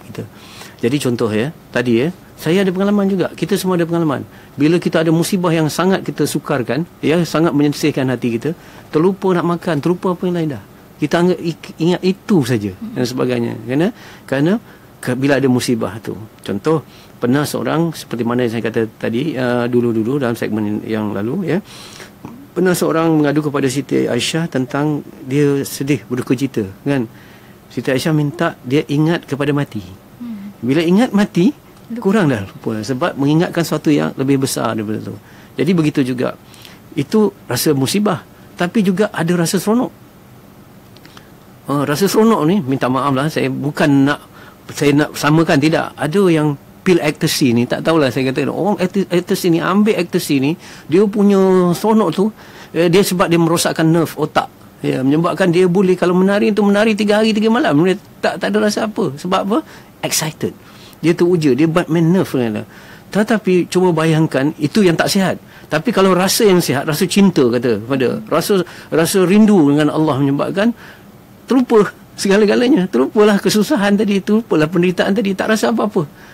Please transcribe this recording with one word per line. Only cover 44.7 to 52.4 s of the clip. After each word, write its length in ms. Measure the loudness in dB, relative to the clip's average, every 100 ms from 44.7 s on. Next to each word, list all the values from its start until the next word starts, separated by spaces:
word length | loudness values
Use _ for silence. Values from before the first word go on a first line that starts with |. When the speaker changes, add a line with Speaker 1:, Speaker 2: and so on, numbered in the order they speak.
Speaker 1:
saya 240 | -2 2
nak 240 | 2 0 -2
samakan, 400 | 2 2 4 2
tidak. 320 | 2 0 -2 -6
Ada 240 | -2 2 2
yang 240 | 2 0 -2 -10 -4 2
pil 160 | 2
ecstasy 480 | 2 -2 -2 0 2
ni, 160 | 2 0
tak 160 | -2
tahulah 320 | 0 0 0
saya 160 | 0 -2
kata, 160 | -2 -4
orang 320 | -2 -2 -2
ektas-, 320 | -2 -2 -2
ecstasy 400 | -2 -2 -2 0
ni, 80 | 0
ambil 400 | 2 2 2 0
ecstasy 400 | -2 -4 -2 0
ni, 160 | 0 -4 -10 -20 0
dia 160 | 2 2
punya 640 | 4 4 4 4 4 2
seronok 360 | 2 2 2 2
tu, 160 | 0 -4 -6